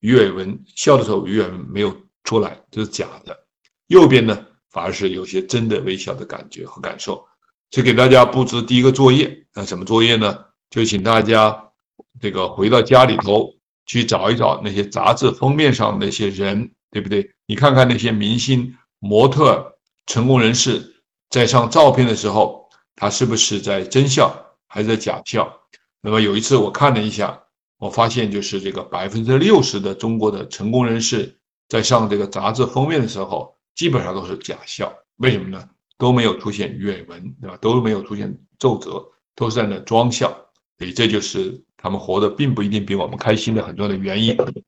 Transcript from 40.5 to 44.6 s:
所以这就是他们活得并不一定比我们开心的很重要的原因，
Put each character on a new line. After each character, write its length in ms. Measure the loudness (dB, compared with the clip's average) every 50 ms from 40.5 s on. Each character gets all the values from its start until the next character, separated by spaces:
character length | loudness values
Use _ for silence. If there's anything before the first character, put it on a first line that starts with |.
| _ _ _ _ _ _
所 80 | -12
以 60 | -10
这 160 | -2 0 0 2
就 140 | 2 0
是 420 | -4 -4 -6 -6 -6 -6 -8 -12 _ _ _ _
他 120 | -8 -6
们 80 | -6 -6
活 220 | -6 -4 -2 0
得 100 | 0 0
并 240 | 0 0 -2 -2 0
不 80 | 0
一 60 | -2 -2
定 180 | -2 -4 -4
比 80 | -4 -4
我 120 | -4 -4 -6
们 100 | -6 -6
开 160 | -2 -2 -2
心 220 | 0 0 -2 -4
的 100 | -4 -4
很 80 | -6 -8 -8
重 80 | -6
要 40 | -6
的 60 | -4
原 260 | -4 -6 -4 -4 -2
因， 140 | 0 -2 0 0 -2 -4 -4 -12